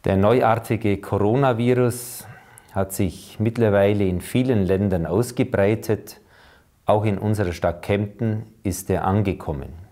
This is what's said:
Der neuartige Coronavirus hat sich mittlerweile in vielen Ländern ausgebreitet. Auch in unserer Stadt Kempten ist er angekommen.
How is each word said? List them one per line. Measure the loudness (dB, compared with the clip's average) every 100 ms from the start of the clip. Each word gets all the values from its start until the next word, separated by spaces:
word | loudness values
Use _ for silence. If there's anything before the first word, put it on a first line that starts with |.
Der | 2 2
neuartige | 4 4 4 0 0 -2 0 -2
Coronavirus | -2 0 2 2 2 2 2 2 2 0 -10 -14 -18 -20 -20 -20 -10
hat | -6 -4
sich | -2 -4 -4 -18 -4
mittlerweile | -2 2 4 4 4 2 0
in | -2
vielen | -2 -2 2 2 2
Ländern | 2 2 0 0
ausgebreitet. | 0 0 -2 -2 2 2 0 -2 -4 -6 -20 _ -20 -20 -20 _ _
Auch | 0 2 2
in | -2
unserer | -2 0 -2
Stadt | 0 -2 -2
Kempten | -2 -2 -2 -4 -4 -4 -8 -8
ist | -6 -6 -2
er | -2 2
angekommen. | 2 0 -2 -6 -8 -10 -16 -20